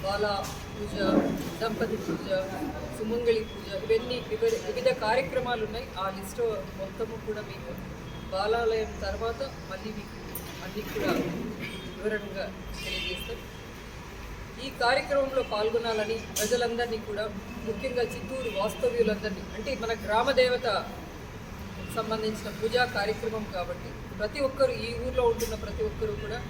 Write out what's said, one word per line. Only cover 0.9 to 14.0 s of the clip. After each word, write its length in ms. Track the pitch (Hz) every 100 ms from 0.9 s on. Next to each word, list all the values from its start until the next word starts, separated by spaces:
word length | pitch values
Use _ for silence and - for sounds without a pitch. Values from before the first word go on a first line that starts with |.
| 196 196 - - - - -
దంపతి 360 | 226 214 226 214
పూజ, 320 | - 170 - 190 190 190 285 - - -
సుమంగళి 460 | 214 233 233 226
పూజ, 480 | 214 - - - -
ఇవన్నీ 320 | - 247 247 -
వివ-, 360 | 214 226 226 -
వివిధ 240 | 226 254
కార్యక్రమాలు 760 | 254 214 240 269 254 247 240 214
ఉన్నాయి. 220 | 220 262 180
ఆ 100 | 190
లిస్ట్ 320 | 190 196 - 233 208 190 -
మొత్తము 480 | 190 196 220 220 226
కూడా 160 | 214
మీకు 540 | 208 202 - - - - - - -
బాలాలయం 680 | 190 208 233 226 220 214 202
తర్వాత 420 | 202 190 226 233
మళ్ళీ 480 | 269 - - - 220
మీకు 240 | 214 - - - - - -
అన్నీ 180 | 185 -
కూడా 300 | - - 381 - - - - - - - - -
వివరంగా 560 | 202 214 202 196 175 190 - -
తెలియజేస్తాం. 540 | - - - 180 - 480 - - - - - -